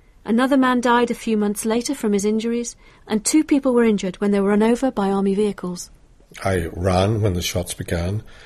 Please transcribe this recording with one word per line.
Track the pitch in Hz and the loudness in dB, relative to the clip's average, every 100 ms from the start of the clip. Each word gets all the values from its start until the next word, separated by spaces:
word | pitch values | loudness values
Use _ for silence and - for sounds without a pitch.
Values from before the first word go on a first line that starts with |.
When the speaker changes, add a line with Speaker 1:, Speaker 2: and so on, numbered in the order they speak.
| _ _ - | _ _ -2
Speaker 1:
Another | 233 262 277 | 2 4 4
man | 254 247 | 2 2
died | 247 240 240 | 2 2 2
a | 226 | -2
few | 233 214 | -2 0
months | 208 208 | 0 -2
later | 226 226 240 | -2 -2 -2
from | 269 220 | -4 0
his | 202 208 | 0 0
injuries, | 220 233 233 233 - - - - | 0 -2 -4 -6 -12 -20 -20 -4
and | 220 | -4
two | - 311 | 0 0
people | 311 285 269 | 2 2 4
were | 240 | 4
injured | 233 202 185 - | 4 2 -2 -4
when | 208 | 0
they | 202 | 2
were | 196 | 2
run | 208 | 4
over | 220 240 262 | 4 2 0
by | 233 196 | 0 0
army | 196 196 196 | 0 0 0
vehicles. | 208 196 180 175 - - _ _ _ - | -2 -2 -8 -10 -14 -20 _ _ _ -8
Speaker 2:
I | 98 95 85 | -2 -2 -4
ran | 85 95 90 98 113 | -4 0 2 2 0
when | 107 | 0
the | 87 | -2
shots | - 92 87 - | -4 -6 -6 -8
began. | - 87 90 104 - - | -6 -4 -4 -6 -8 -20